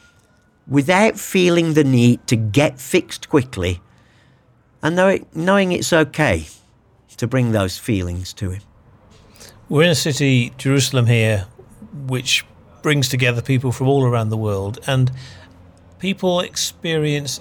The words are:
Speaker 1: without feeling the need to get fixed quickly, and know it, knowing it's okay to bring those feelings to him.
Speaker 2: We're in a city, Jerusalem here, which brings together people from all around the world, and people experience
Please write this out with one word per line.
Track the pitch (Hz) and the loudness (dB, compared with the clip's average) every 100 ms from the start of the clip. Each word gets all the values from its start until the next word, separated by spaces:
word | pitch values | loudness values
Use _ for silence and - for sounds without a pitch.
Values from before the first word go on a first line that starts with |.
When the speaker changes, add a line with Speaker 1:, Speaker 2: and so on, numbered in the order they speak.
| _ _ _ _ _ _ - | _ _ _ _ _ _ -4
Speaker 1:
without | 139 139 185 220 - | 0 2 4 2 0
feeling | - 190 180 170 165 | -2 2 4 4 2
the | 151 | 2
need | 139 127 120 120 - | 4 6 6 4 0
to | 113 | -2
get | 110 101 151 - | 0 0 0 -2
fixed | - 185 - - - | -2 -2 -2 -10 -2
quickly, | 147 123 - 87 90 - _ _ _ _ _ _ _ _ _ | -2 0 -2 -4 -4 -8 _ _ _ _ _ _ _ _ _
and | 151 175 | -2 2
know | 190 | 2
it, | 185 - 160 | 0 -4 -4
knowing | 170 202 190 | 0 2 2
it's | 180 - | -2 2
okay | 165 156 156 147 82 78 - _ _ _ _ _ - | 2 2 0 0 0 -4 -18 _ _ _ _ _ -8
to | 113 | -4
bring | 131 120 | 0 0
those | 110 95 - | 0 0 -4
feelings | - 101 90 87 90 | -4 -4 -4 -6 -10
to | - 95 | -10 -8
him. | 95 - _ _ - _ - - - - - - | -10 -14 _ _ -20 _ -20 -20 -20 -20 -18 -4
Speaker 2:
We're | 147 | 2
in | 170 | 2
a | 147 | 2
city, | 165 127 143 127 120 - | -2 0 2 2 0 -4
Jerusalem | 139 139 131 131 120 | -2 0 0 0 2
here, | 117 110 104 92 - - - - 147 135 | 2 2 0 -4 -14 -20 -20 -20 -14 -8
which | 127 - - - - - - | -6 -4 -4 -6 -18 -20 -8
brings | 156 147 127 | -2 0 0
together | 127 127 120 | 0 0 0
people | 117 131 127 | 0 -2 -2
from | 113 131 | -2 0
all | 139 127 | 2 2
around | 120 110 | 0 -2
the | 110 | -2
world, | 107 98 98 117 - | -2 -4 -6 -8 -2
and | 131 127 - - - - - - - - - | 0 0 -2 -14 -20 -20 -20 -20 -20 -20 -8
people | 185 190 185 175 | -6 -4 -2 -2
experience | - - - - 170 160 151 147 139 - | -2 -6 -8 -8 -4 -2 -2 -2 -4 -10